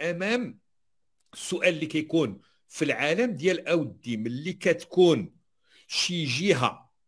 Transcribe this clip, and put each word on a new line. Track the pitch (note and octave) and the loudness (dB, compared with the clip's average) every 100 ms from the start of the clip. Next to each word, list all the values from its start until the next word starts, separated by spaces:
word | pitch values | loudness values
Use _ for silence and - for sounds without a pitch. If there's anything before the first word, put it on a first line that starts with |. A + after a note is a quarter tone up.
امام | D#3+ F3 G3 A#3+ F3+ - _ _ _ _ _ _ _ | -6 -4 -2 -2 -4 -10 _ _ _ _ _ _ _
السؤال | - - F3+ F3+ | -12 -6 0 0
اللي | D#3+ D#3 | 0 -2
كيكون | D#3+ D#3 E3 B2+ G2 _ _ _ | -4 0 2 0 -2 _ _ _
في | - | -4
العالم | D3 A2+ C#3+ F3 B3 | -2 0 0 0 0
ديال: | D#3+ F3+ F3+ - | 0 0 0 0
"اودي، | E3+ C#3 - A#2+ A2+ | 0 0 -6 -6 -4
ملي | A2+ B2 D#3+ | -4 -6 -6
كتكون | E3 F#3 E3 - - F3+ C3+ E2+ - _ _ _ _ - | -2 0 0 0 4 6 6 0 -12 _ _ _ _ -8
شي | - - F3 | -2 -2 -2
جهه | D3 B2 G3 C#3 A#2+ - - _ | -2 0 2 2 2 -2 -14 _